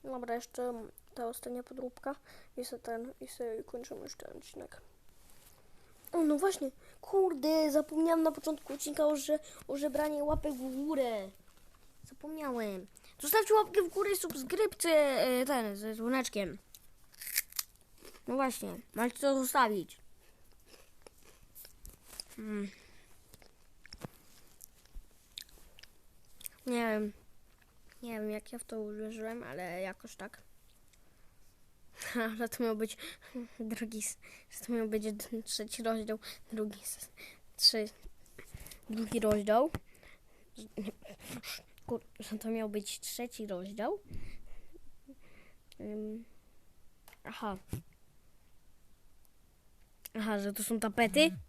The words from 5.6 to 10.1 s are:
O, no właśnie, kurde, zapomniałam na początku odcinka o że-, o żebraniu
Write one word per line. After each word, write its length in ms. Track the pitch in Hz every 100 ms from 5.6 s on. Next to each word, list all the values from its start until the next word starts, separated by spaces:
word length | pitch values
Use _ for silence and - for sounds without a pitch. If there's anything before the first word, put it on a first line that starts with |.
| - - - - -
O, 120 | 349
no 120 | 311 294
właśnie, 320 | 392 370 269 - - -
kurde, 720 | - 392 381 294 294 320 311
zapomniałam 520 | 285 302 311 330 330
na 100 | 320
początku 400 | 311 320 302 -
odcinka 340 | 285 294 294 302
o 100 | 294
że-, 220 | - - - - -
o 80 | 277
żebraniu 500 | 294 269 302